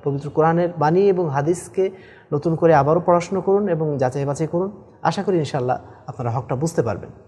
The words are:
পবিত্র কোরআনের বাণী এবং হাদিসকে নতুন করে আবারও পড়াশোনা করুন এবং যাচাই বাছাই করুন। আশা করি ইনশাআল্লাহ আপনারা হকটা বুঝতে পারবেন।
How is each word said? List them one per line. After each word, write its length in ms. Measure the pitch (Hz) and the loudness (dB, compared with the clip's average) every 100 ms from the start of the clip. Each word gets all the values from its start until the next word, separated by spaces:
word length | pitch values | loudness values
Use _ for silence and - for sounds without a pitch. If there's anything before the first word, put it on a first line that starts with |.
পবিত্র 260 | 143 139 147 | -4 -4 -4
কোরআনের 380 | 156 160 165 175 165 | 2 2 4 0 0
বাণী 220 | 147 175 | 2 4
এবং 300 | 202 180 165 | 4 2 0
হাদিসকে 600 | 135 147 180 - - 190 190 - - _ | 0 0 -2 -4 -2 -2 -4 -20 -20 _
নতুন 220 | 147 170 | -2 -2
করে 200 | - 170 | 2 4
আবারও 260 | 151 139 170 170 | 6 4 2 4
পড়াশোনা 340 | 175 175 190 | 2 2 -4
করুন 280 | 185 196 208 | 0 0 2
এবং 300 | 160 156 139 | -2 -2 0
যাচাই 260 | 127 143 | -2 -2
বাছাই 220 | 139 139 156 | -4 -4 -2
করুন। 360 | 170 190 214 - - | -2 -4 -8 -20 -4
আশা 200 | - 170 | -2 -2
করি 160 | 196 180 | 0 0
ইনশাআল্লাহ 400 | 143 143 123 127 - - - | 0 -2 -2 -4 -8 -20 -16
আপনারা 240 | - 120 | -6 -4
হকটা 260 | 120 113 131 | -4 -4 -4
বুঝতে 260 | 165 - | -2 -2
পারবেন। 280 | 113 98 - - | -2 -4 -10 -20